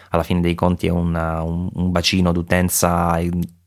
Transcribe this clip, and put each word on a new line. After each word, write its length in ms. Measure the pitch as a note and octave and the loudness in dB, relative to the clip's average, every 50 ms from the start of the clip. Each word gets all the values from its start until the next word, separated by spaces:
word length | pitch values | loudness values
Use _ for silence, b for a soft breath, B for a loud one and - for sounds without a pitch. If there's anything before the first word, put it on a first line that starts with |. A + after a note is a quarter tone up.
| B B | B B
alla 120 | - E2+ E2 | -2 -2 0
fine 180 | - F2+ F2 | 0 0 2
dei 140 | F2 E2+ E2+ | 2 0 0
conti 320 | E2+ - F2+ F2+ E2+ - | 2 0 0 0 0 0
è 40 | F2 | 0
una, 520 | F2 E2+ E2+ E2+ E2 E2+ E2 D#2+ D#2+ D#2+ E2 | 0 0 0 0 -2 -2 -2 -2 -2 -4 -4
un, 260 | E2 E2+ E2+ F2+ F#2 | -4 -4 -4 -4 -6
un 200 | - - F2 F2+ | -4 -2 -2 0
bacino 420 | F2 F2 F2 - - F#2 F2+ F2 E2+ | 0 0 0 0 2 2 2 2 2
d'utenza, 840 | F2 E2+ - F2+ F2+ F2+ F2+ - - - F2 F2 F2 F2 E2+ E2+ E2+ | 0 0 2 2 2 2 2 0 0 0 2 2 2 0 0 0 0
è, 100 | F2 F2 F2 F2 E2+ - - _ _ | -2 -2 -2 -2 -4 -6 -8 _ _